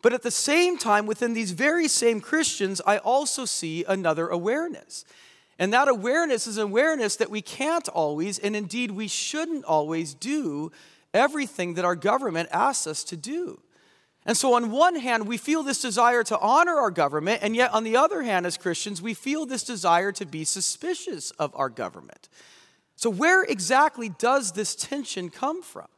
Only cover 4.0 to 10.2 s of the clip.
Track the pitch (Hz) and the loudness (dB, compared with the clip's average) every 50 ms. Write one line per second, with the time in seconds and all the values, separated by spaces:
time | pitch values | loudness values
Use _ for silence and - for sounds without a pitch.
4 | 180 165 156 156 165 - - 175 170 208 247 302 330 349 - - - _ - - | 0 0 0 0 -2 -2 -2 -2 -2 -2 -2 -2 -2 -6 -8 -12 -16 _ -18 -18
5 | - _ - - - - - _ _ _ _ - 180 196 220 254 277 277 254 208 | -18 _ -20 -20 -20 -20 -20 _ _ _ _ -2 -2 2 4 4 4 4 2 2
6 | 185 240 269 330 339 311 254 226 - 233 208 220 214 208 190 226 285 320 320 277 | 0 0 2 2 2 2 0 -2 -2 -4 -4 -4 -4 0 2 2 2 2 2 0
7 | 226 202 - - 233 175 208 214 - - - - 262 302 330 339 - - - 170 | 0 -2 0 -2 -2 -2 -2 -8 -8 -8 -8 -4 -2 0 0 -2 -2 -4 -2 0
8 | 156 147 147 151 170 208 202 - - 202 208 208 208 165 202 240 247 220 202 196 | 0 0 0 -2 -4 -4 -4 -4 -4 -4 -4 -4 -6 -6 -4 -4 -4 -4 -4 -6
9 | 220 196 - - - - - 302 330 330 330 285 - - 160 156 151 156 165 165 | -6 -6 -4 -6 -6 -4 -4 -4 -4 -4 -6 -6 -2 0 0 2 2 0 -2 -4
10 | 165 147 143 131 | -4 -6 -10 _